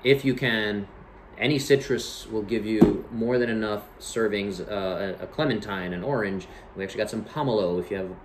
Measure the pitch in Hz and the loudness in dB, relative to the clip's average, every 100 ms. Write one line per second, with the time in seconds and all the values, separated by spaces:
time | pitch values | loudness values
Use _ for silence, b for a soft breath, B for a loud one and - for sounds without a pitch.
0 | 131 139 135 123 127 110 107 104 98 - | 6 6 6 2 2 2 2 -2 -4 -12
1 | - - - - 123 135 131 135 - 117 | -18 -20 -18 -2 2 2 4 4 4 -2
2 | - - - 110 101 113 104 110 104 101 | -2 -10 -6 -4 0 -2 2 6 6 6
3 | - 117 113 123 117 110 107 107 - - | -6 -4 0 2 0 0 -2 -4 -8 -16
4 | - 120 110 101 101 92 90 101 95 87 | -6 0 0 0 -2 -4 -6 -4 -2 -2
5 | 98 90 - - 151 110 101 98 90 87 | -4 -4 -8 -2 0 0 -2 -4 -4 -4
6 | 107 135 101 95 - B B 95 95 - | -2 0 0 -4 -8 B B -8 -6 -4
7 | 107 113 107 156 139 110 92 90 87 98 | -2 -4 -6 -2 2 2 2 0 -2 -4
8 | 95 92 | -4 -10